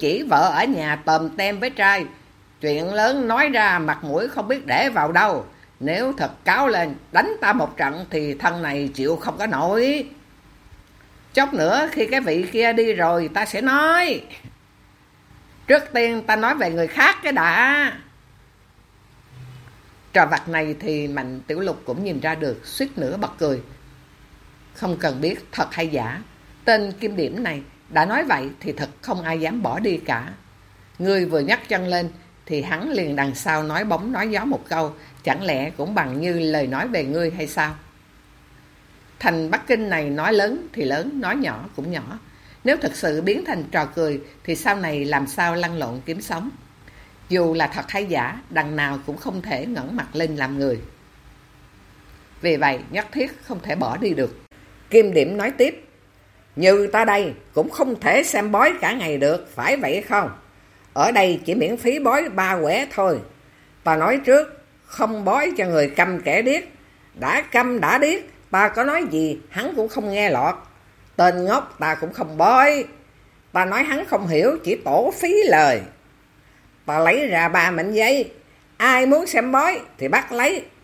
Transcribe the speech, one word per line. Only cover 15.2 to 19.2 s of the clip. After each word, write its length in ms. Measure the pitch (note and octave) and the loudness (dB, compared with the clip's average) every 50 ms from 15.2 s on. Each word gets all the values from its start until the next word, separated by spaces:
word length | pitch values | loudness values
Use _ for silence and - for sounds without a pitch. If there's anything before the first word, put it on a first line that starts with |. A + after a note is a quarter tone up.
| _ _ - - - - - - - | _ _ -20 -20 -20 -20 -20 -8 2
Trước 160 | - C4+ D4+ C#4+ - - | 4 4 4 4 2 0
tiên 300 | A#3+ A#3 A#3 A#3 A3+ A3 | 0 0 0 0 -2 0
ta 140 | - G#3+ | 0 0
nói 180 | G#3+ A3 A#3+ C#4+ | 2 2 0 0
về 160 | D4+ G#3+ E3+ | 0 -2 -2
người 160 | E3 E3+ E3 | 0 0 -2
khác 300 | E3 - D4 C#4 E4+ G4 - - | -2 2 4 4 4 4 2 -2
cái 100 | D4+ C#4 | -2 0
đã. 600 | G#3+ D#3+ E3+ E3 G#3 B3 C4 C#4+ D4 C#4+ B3 - - - - _ _ _ _ _ _ _ _ _ _ _ _ _ _ _ _ _ _ _ _ _ _ | 2 2 2 4 4 4 4 2 2 0 -2 -4 -8 -18 -20 _ _ _ _ _ _ _ _ _ _ _ _ _ _ _ _ _ _ _ _ _ _